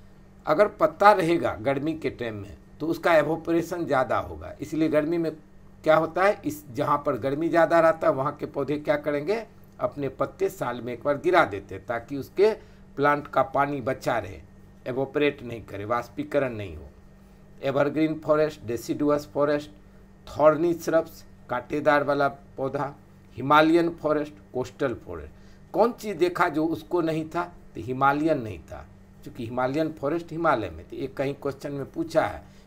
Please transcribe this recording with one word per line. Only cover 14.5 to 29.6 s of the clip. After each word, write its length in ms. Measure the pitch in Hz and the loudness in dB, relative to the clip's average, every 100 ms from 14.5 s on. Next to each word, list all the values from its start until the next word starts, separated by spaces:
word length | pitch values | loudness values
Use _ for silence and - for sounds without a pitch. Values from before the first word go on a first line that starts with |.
| - - - - | -20 -20 -14 -8
इवेपोरेट 540 | 120 135 151 147 143 | -4 -2 0 0 -2
नहीं 200 | 120 117 | -12 -12
करे, 220 | 98 101 104 | -12 -10 -4
वाष्पीकरण 680 | 120 - - 147 147 131 | -4 -4 -10 -2 -2 -2
नहीं 220 | 110 98 78 | -6 -10 -12
हो। 120 | 73 - - - - - - - | -18 -20 -20 -20 -20 -20 -20 -8
एवरग्रीन 560 | 135 135 143 139 156 156 | -4 0 0 0 -2 -2
फॉरेस्ट, 460 | 151 151 151 - 104 | 0 2 2 -2 -8
डेसिडुअस 640 | 117 - 143 147 147 - | -8 -6 -2 2 0 -2
फॉरेस्ट, 380 | 135 147 147 - - - - - - - | -2 0 0 -4 -18 -20 -20 -20 -20 -14
थॉर्नी 460 | - 156 151 175 | 4 6 6 0
श्रब्स, 500 | 165 - 165 165 - - - - | 0 0 0 0 -12 -20 -20 -8
कांटेदार 540 | 123 - 151 151 143 | -8 -4 -2 2 2
वाला 240 | 139 143 139 | 2 0 0
पौधा, 640 | - - - 135 139 139 - - - - - | -2 -16 -8 -6 -4 -6 -8 -20 -20 -20 -8
हिमालयन 520 | 135 151 160 170 170 | 4 6 8 6 2
फॉरेस्ट, 440 | 170 151 151 147 - - | 0 0 0 -2 -10 -10
कोस्टल 400 | 127 123 - 139 110 | -6 -6 -2 -4 -4
फॉरेस्ट। 760 | - 82 71 - - - - | -10 -12 -14 -20 -20 -20 -8
कौन 180 | 180 233 | 2 2
चीज़ 260 | - 214 165 | 2 -8 0
देखा 300 | 175 175 175 | 0 2 -2
जो 160 | 147 160 | 0 -2
उसको 360 | 156 - 175 | -2 -2 -2
नहीं 280 | 160 156 156 | 0 -2 -4
था? 140 | 170 | -6
तो 380 | 175 - - - | -6 -10 -16 -12
हिमालयन 600 | 120 131 135 147 160 147 | -8 2 2 4 0 0
नहीं 180 | 110 85 | -4 -12
था, 260 | - 73 71 - - - | -14 -16 -18 -20 -20 -20
क्योंकि 220 | - - 113 | -18 -12 -8
हिमालयन 460 | 123 | -2